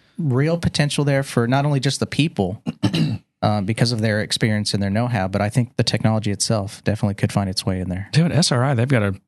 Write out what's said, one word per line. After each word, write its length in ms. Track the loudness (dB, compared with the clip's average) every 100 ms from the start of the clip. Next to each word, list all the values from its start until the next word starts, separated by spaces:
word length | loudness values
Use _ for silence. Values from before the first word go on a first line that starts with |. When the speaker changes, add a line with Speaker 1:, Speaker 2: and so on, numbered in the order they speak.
| _ -6
Speaker 1:
real 400 | 0 2 2 0
potential 460 | 0 0 0 0
there 180 | 2 2
for 240 | 0 0 2
not 180 | 2
only 140 | 2 0
just 220 | 0 -2
the 60 | -2
people, 560 | 0 0 0 -2 -4 -8 -4
<clears throat> 600 | -2 0 0 -2 -8 _
uh, 180 | 0 0
because 320 | -2 0 0
of 80 | 0
their 200 | 0 0
experience 540 | -2 -2 0 0 -2
and 80 | -2
their 80 | -2
know-how, 380 | 0 0 -2 -2
but 120 | 0
I 80 | 0
think 260 | 0 -2 -2
the 80 |
technology 480 | -2 0 0 0 -2
itself 500 | -4 -2 -2 -2 -4
definitely 320 | -4 0 0
could 180 | 0 -2
find 160 | 0 -2
its 160 | -2
way 140 | -4 -2
in 100 | -2
there. 180 | -4 0
Speaker 2:
Dude, 220 | 2 2
S 180 | 2 2
R 140 | 2
I, 100 | 2
they've 140 | 2 2
got 160 | 2
a 100 | 2 -2